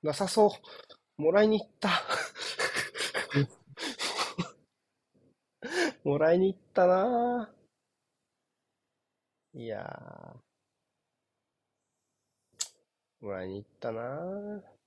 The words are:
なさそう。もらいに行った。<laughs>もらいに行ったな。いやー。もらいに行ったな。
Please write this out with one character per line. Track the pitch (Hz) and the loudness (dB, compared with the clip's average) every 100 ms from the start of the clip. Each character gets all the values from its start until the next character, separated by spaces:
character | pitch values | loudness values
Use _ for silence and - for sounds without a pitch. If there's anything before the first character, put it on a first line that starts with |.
な | 151 | -4
さ | 147 190 | -2 0
そ | - 208 - - - - - _ - | 6 4 4 -18 -20 -20 -20 _ -2
う。 | |
も | 156 | 4
ら | 190 | 6
い | 214 | 6
に | 220 | 4
行 | - | -2
っ | _ | _
た。 | 196 | 0
<laughs> | 175 - - - - - - - - - - - - - 143 139 - _ - - - - - - - - - _ _ _ _ _ _ _ _ _ _ 254 349 339 - | 0 0 -4 -4 -8 -10 -4 -2 -2 -6 -6 -6 -4 -2 0 0 -4 _ -12 -10 -6 -6 -4 -4 -4 -8 -10 _ _ _ _ _ _ _ _ _ _ -6 -2 -2 0
も | - 143 | -2 4
ら | 156 | 6
い | 175 | 6
に | 190 | 4
行 | 190 | 0
っ | _ | _
た | - 180 | 4 6
な。 | 185 214 240 240 240 214 _ _ _ _ _ _ _ _ _ _ _ _ _ _ _ _ _ _ _ _ | 6 4 2 0 -2 -6 _ _ _ _ _ _ _ _ _ _ _ _ _ _ _ _ _ _ _ _
い | 156 117 | -14 -8
や | 104 - - - 50 50 50 _ _ _ _ _ _ _ _ _ _ _ _ _ _ _ _ _ _ _ _ _ _ - _ _ _ _ _ | -8 -8 -12 -16 -20 -20 -20 _ _ _ _ _ _ _ _ _ _ _ _ _ _ _ _ _ _ _ _ _ _ -12 _ _ _ _ _
ー。 | 107 | -12
も | |
ら | 95 | -10
い | 92 | -8
に | 98 | -12
行 | 101 | -14
っ | _ | _
た | 120 | -8
な。 | 113 120 143 175 202 208 208 - _ | -8 -8 -10 -10 -10 -12 -14 -16 _